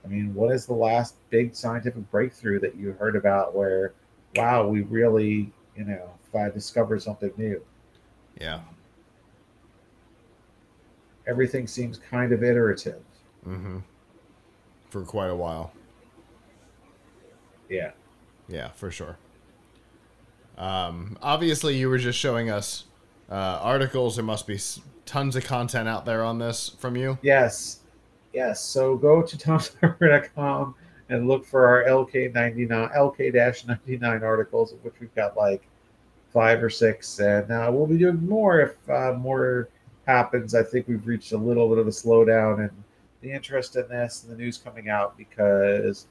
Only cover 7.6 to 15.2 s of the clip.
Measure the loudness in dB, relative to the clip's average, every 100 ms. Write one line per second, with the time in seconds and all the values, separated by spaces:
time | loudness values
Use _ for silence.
7.6 | -12 _ _ _ _ _ _ -14 -12 -12
8.6 | -14 -20 _ _ _ _ _ _ _ _
9.6 | _ _ _ _ _ _ _ _ _ _
10.6 | _ _ _ _ _ _ -6 -2 -2 -2
11.6 | -8 -8 -8 -10 -8 -4 0 2 2 4
12.6 | 2 0 -6 -12 _ _ _ _ -12 -12
13.6 | -10 -12 -16 _ _ _ _ _ _ _
14.6 | _ _ _ -14 -8 -6